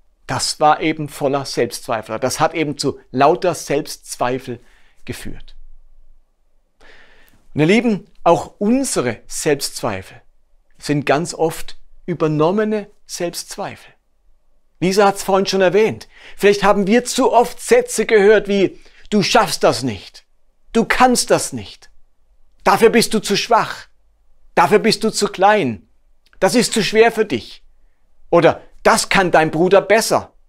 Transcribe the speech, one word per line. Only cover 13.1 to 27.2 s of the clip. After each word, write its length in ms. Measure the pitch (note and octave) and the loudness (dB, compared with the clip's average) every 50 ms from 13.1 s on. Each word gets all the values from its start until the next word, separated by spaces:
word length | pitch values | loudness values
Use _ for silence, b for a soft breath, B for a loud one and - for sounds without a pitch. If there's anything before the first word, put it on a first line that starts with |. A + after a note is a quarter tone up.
| - - F3+ E3+ E3 - - - - - G3 D3 A2 - - - _ _ _ _ _ _ _ _ _ _ _ _ _ _ _ _ _ - | -10 -8 -8 -8 -8 -10 -14 -14 -12 -12 -12 -12 -12 -16 -20 -20 _ _ _ _ _ _ _ _ _ _ _ _ _ _ _ _ _ -4
Lisa 260 | - F#3 F#3+ G3 G3+ | -2 0 2 2 2
hat's 180 | G3 G3 - - | 2 2 -2 -2
vorhin 220 | - G3 F#3+ G3 | 0 0 0 0
schon 140 | G3 - F#3+ | 0 0 2
erwähnt. 480 | F#3+ F3+ D#3+ G3+ A3 G#3 B2 A2 - B B B B B B B | 2 2 4 2 2 0 -2 -6 -12 B B B B B B B
Vielleicht 260 | - G3+ G3+ G3+ F#3+ | 2 2 2 4 4
haben 240 | G3+ G#3 G3+ G3 F3 | 2 2 2 2 2
wir 160 | A3 B3 A#3+ | 2 2 2
zu 300 | - - - C4 - G#3+ | 0 -2 0 0 2 4
oft 260 | A3+ A#3+ A#3 - - | 2 2 0 -2 -8
Sätze 460 | - - A#3 B3 B3 B3 - - A3 | -2 2 2 2 2 0 -2 -4 -2
gehört 420 | - A3+ G#3+ G3 G3+ A3 G3+ G3 G3 | 2 4 4 6 6 6 4 2 0
wie, 320 | G3+ G3 F#3+ D3 - b b b b b b b | 0 0 0 0 -2 b b b b b b b
„Du 140 | - G#3 F#3 | 0 0 0
schaffst 400 | - - B3 G#3+ E3 - - - | 2 2 2 2 0 -2 0 2
das 200 | F3+ C#3+ - B2+ | 2 2 0 -2
nicht. 420 | B2+ G#2 F#2 - - - - _ _ _ _ _ _ _ _ _ _ | -6 -6 -8 -10 -18 -20 -20 _ _ _ _ _ _ _ _ _ _
Du 140 | - A3+ G#3 | -2 0 0
kannst 460 | - - - B3+ C4 B3 A#3 - - | 0 2 2 4 4 4 2 0 0
das 200 | G#3 G#3 - - | 0 0 0 -4
nicht. 400 | - B2 G2+ - - - - - - - - _ _ _ _ _ _ _ _ _ _ _ - | -10 -10 -12 -14 -18 -20 -20 -20 -20 -20 -20 _ _ _ _ _ _ _ _ _ _ _ -2
Dafür 260 | G3 F#3+ - A3+ A3 | -2 2 4 4 4
bist 240 | F#3+ A#3 - - - | 4 4 0 0 -2
du 60 | G#3+ | -4
zu 160 | - - G3+ | -2 -2 -2
schwach. 520 | - - - A#3 G#3+ F3 - - - - _ _ _ _ _ _ _ _ _ _ _ - - - | -2 0 2 2 2 0 0 -6 -14 -18 _ _ _ _ _ _ _ _ _ _ _ -20 -6 0
Dafür 240 | - E3+ D#3 F#3+ G#3 | 2 2 4 4 2
bist 240 | F3+ A3+ F#3+ - - | 2 2 0 0 0
du 60 | A3 | -2
zu 160 | - - G#3 G3+ | -2 -2 -4 -4
klein. 640 | - - F3+ G3+ G#3+ G#3+ E3+ B2+ A2 - - _ _ _ _ _ _ _ _ _ _ - | 0 2 4 4 4 4 2 -2 -4 -6 -12 _ _ _ _ _ _ _ _ _ _ -2
Das 160 | - F#3+ D3+ | 0 0 2
ist 180 | B3 G#3 - - | 2 0 0 0
zu 80 | A3+ | -2
schwer 300 | F#3 - - A3 A3+ A#3 | -2 0 4 4 4 4
für 140 | - A3 | 2 0